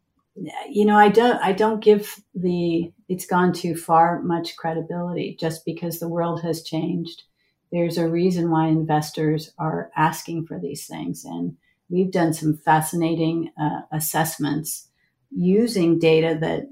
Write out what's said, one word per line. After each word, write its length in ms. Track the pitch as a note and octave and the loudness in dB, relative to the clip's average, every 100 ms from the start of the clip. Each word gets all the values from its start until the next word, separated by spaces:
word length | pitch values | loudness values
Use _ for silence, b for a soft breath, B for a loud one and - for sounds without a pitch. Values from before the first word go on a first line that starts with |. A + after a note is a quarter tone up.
| _ _ _ - - - - | _ _ _ -14 -12 -12 -4
you 140 | G#3 | 2
know, 140 | G#3 G#3+ | 6 8
I 100 | G#3 | 8
don't, 300 | A3+ B3 A#3 | 8 6 4
I 160 | F3+ | 0
don't 300 | F#3+ G#3+ G#3+ | 2 0 4
give 360 | G#3 G#3 - - _ | 4 4 2 -14 _
the 580 | F#3 F3+ F3 F3 E3 F3 - - | -4 -2 0 0 0 -2 -10 -8
"it's 200 | F3+ - | -8 -2
gone 260 | F3+ F3+ | 2 2
too 220 | E3+ F3+ D#3+ | 2 -4 -4
far" 460 | - E3 E3+ E3+ | 2 4 4 2
much 340 | F3+ E3+ E3 - | -2 -2 -4 -6
credibility 800 | E3 E3 D#3+ F3 F3 E3 - - | -4 -4 -4 -6 -6 -6 -6 -6
just 240 | D#3+ D#3 | -6 -6
because 360 | - D#3+ E3+ D#3+ | -8 -6 -8 -6
the 100 | E3 | -6
world 320 | E3+ E3+ D#3+ | -4 -2 -4
has 220 | E3 D#3+ | -4 -6
changed. 580 | - D#3+ D#3+ F3 E3 - _ _ _ _ _ | -4 -4 -2 -4 -6 -12 _ _ _ _ _
There's 280 | E3+ E3+ E3+ | -2 -2 0
a 100 | E3 | 0
reason 400 | E3+ F#3 F3 E3+ | 2 0 2 2
why 180 | D#3 D#3+ | 2 2
investors 840 | D#3+ D#3 D3+ D#3 - D#3 D#3 D#3 - | 2 2 0 -2 -2 -2 -2 -6 -8
are 320 | D#3 E3+ E3+ D#3+ | -6 -6 -6 -2
asking 520 | D#3 D#3+ - E3 D#3+ | -2 -2 -8 -8 -8
for 120 | - | -10
these 280 | E3+ D#3 - | -10 -10 -12
things. 360 | D#3+ - - | -10 -10 -10
And 320 | - E3+ F3 - _ _ _ | -10 -8 -8 -8 _ _ _
we've 220 | F3 F#3 | -2 0
done 240 | F#3 E3 | 0 0
some 240 | D#3+ D#3 D#3 | 0 -2 -2
fascinating, 920 | E3+ D#3 D#3 E3+ E3 E3 D#3+ E3 E3 - | 2 2 2 -2 -2 0 0 -2 -6 -4
uh, 200 | D3+ - - | -4 -4 -8
assessments 960 | D#3 - D#3 D#3+ - D3 D3 D#3 - - _ _ _ _ | -6 -4 -2 -4 -2 -4 -4 -6 -12 -16 _ _ _ _
using 720 | F3+ F3 G3+ A#3+ G3 E3+ E3 | -2 2 2 2 2 2 4
data 360 | E3 D#3+ D#3+ D#3 | 4 4 2 0
that 220 | E3 D#3+ - | -2 -4 -8